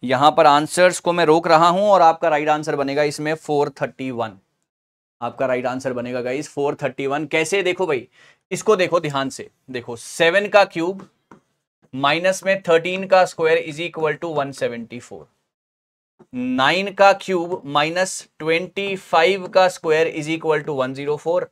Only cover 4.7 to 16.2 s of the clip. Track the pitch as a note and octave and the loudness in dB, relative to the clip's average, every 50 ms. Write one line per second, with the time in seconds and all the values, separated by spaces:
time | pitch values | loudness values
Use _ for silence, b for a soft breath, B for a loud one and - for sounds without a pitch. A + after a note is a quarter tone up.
4.7 | _ _ _ _ _ _ _ _ _ _ A#2+ A#2+ A#2 - C3+ B2+ B2+ B2+ B2 B2+ | _ _ _ _ _ _ _ _ _ _ -10 -10 -6 -4 -2 -2 -2 -2 -2 -4
5.7 | B2 C3 C3 C3+ B2+ A#2+ A#2+ B2 B2 B2+ A#2+ B2 B2+ C#3+ D3+ - - - C#3+ C#3+ | -6 -4 -6 -6 -6 -6 -6 -6 -6 -6 -6 -4 -6 -6 -8 -8 -6 -4 -2 -2
6.7 | - - - C3+ A#2+ - C#3+ C3+ C3+ D3 D#3 C#3+ - D#3+ D#3+ D#3+ F#3+ G3+ F#3+ F3+ | -2 -2 -4 -6 -6 -4 -6 -4 -4 -4 -4 -2 -2 -2 -2 0 -2 -2 0 -2
7.7 | F3+ F3+ F#3+ E3+ D3+ B2+ A2+ _ b b b b b b b _ F#3+ F3+ - - | -2 -2 -2 -2 -2 -4 -4 _ b b b b b b b _ -10 -8 0 0
8.7 | G#3+ G3 F3+ D#3 D3+ F3+ E3 D3+ C#3+ C#3 C3+ C3+ - - G2 - _ _ _ _ | 2 2 2 0 0 -2 -2 -2 -4 -4 -4 -6 -8 -12 -16 -18 _ _ _ _
9.7 | C3 B2+ A#2 A#2+ A#2+ A#2 - - - - E3 E3 E3+ G3 G3+ G#3 G3 G#3 G3 F#3 | -10 -10 -10 -10 -14 -14 -14 -16 -4 0 2 4 4 2 0 4 4 4 4 4
10.7 | - F3 D#3+ F3 G3 F#3+ - _ _ _ _ _ - - _ _ _ _ _ _ | 0 -4 -4 -4 -4 -8 -12 _ _ _ _ _ -20 -20 _ _ _ _ _ _
11.7 | _ _ _ _ _ C3 C#3 C#3 D3 E3 F3 F#3+ F#3+ F#3 - F#3+ G3 F#3+ - - | _ _ _ _ _ -2 0 0 0 2 0 0 -2 0 -2 -2 -2 -2 0 2
12.7 | E3 E3 E3 F3+ F3+ F#3+ F#3+ F#3 F#3+ F#3 F#3 F3 - - E3+ D#3+ D#3+ E3+ - D#3+ | 2 2 2 0 -6 -6 0 2 4 4 4 2 0 -2 0 0 0 0 -2 -6
13.7 | D3 C#3+ E3+ E3+ D#3 E3+ D#3 D#3 D#3 D3+ - E3+ D#3 D3 C#3 C#3 C3+ - C#3 B2 | -10 -10 -10 -10 -8 -4 -4 -2 -4 -4 -6 -6 -4 -4 -4 -4 -6 -6 -6 -6
14.7 | A#2+ A#2 A#2 A2 - A#2+ A#2+ - - E2+ D2 _ _ _ _ _ _ _ _ _ | -6 -6 -12 -12 -14 -16 -16 -16 -20 -20 -20 _ _ _ _ _ _ _ _ _
15.7 | _ _ _ _ _ _ _ _ _ _ | _ _ _ _ _ _ _ _ _ _